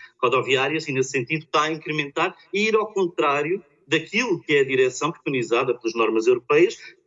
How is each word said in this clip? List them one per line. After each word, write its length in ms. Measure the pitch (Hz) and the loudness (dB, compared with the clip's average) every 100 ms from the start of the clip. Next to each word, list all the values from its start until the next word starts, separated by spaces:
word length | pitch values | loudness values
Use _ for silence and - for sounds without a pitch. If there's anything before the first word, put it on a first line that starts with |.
| - - | -20 -4
rodoviárias 640 | 123 131 110 131 147 156 151 | 0 0 2 0 0 -2 -4
e, 40 | |
nesse 200 | 135 131 | -2 -2
sentido, 320 | 135 117 156 | -2 -4 -6
está 180 | - 151 | -2 0
a 80 | 151 | 0
incrementar 640 | 160 151 156 143 - - - _ | -2 -6 -6 -4 -2 -4 -4 _
e 160 | 196 220 | -2 2
ir 80 | 220 | 0
ao 160 | 208 | 0
contrário 720 | 196 180 165 147 143 151 196 - _ - | -2 -2 0 0 0 -2 -4 -8 _ -4
daquilo 540 | 156 156 214 247 165 | -4 -2 -4 -2 -2
que 140 | - 147 | 0 2
é 40 | |
a 40 | 135 | 2
direção 460 | 131 131 127 147 | 2 2 0 -6
preconizada 640 | - 160 135 107 120 131 117 | -6 -4 -4 0 0 0 -2
pelas 180 | 113 117 | -4 -2
normas 300 | 110 110 113 | 0 2 2
europeias 520 | - - - 392 - - - | 2 4 4 4 0 -16 -20